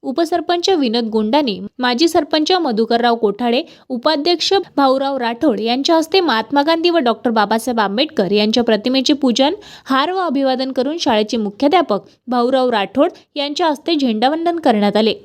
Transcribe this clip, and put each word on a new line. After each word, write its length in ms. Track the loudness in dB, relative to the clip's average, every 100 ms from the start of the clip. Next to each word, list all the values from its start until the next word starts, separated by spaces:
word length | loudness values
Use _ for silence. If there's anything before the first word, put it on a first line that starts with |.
उपसरपंच 640 | -6 -4 -2 -2 -2 -2 0
विनोद 360 | 0 0 -2
गोंडाने, 560 | -2 -2 0 0 0 -4 -10 -4
माजी 300 | -2 0 2
सरपंच 440 | 0 0 -2 0
मधुकरराव 640 | 0 0 0 0 2 2 2
कोठाडे, 460 | 0 0 -2 -2 -4 -16 _
उपाध्यक्ष 680 | -2 0 0 0 0 0 0 -2 0
भाऊराव 400 | 2 2 0 -2
राठोड 440 | -4 0 0 0
यांच्या 360 | -2 -2 2 2
हस्ते 240 | 2 0
महात्मा 420 | 2 0 0 0
गांधी 280 | 2 2 2
व 80 | 2
डॉक्टर 320 | 2 0 0
बाबासाहेब 500 | 0 0 0 -2 -2
आंबेडकर 520 | 0 0 -2 0 0
यांच्या 320 | 2 2 0
प्रतिमेचे 480 | 0 0 0 -2 0
पूजन, 420 | 0 0 2 0 0 -10 -20
हार 280 | -4 -2 0
व 60 | -2
अभिवादन 540 | -2 0 0 -2 -4
करून 260 | -4 -4 -4
शाळेचे 380 | 0 0 0 -2
मुख्याध्यापक 600 | -4 -2 2 2 2 -2 -4 _ -4
भाऊराव 440 | -2 0 2 0
राठोड 400 | 0 -2 0 0 0 _
यांच्या 320 | -8 -6 -2 -2
हस्ते 280 | -2 -2
झेंडावंदन 640 | 0 0 0 0 0 -2 0
करण्यात 380 | 0 2 2 2
आले. 180 | 0 -2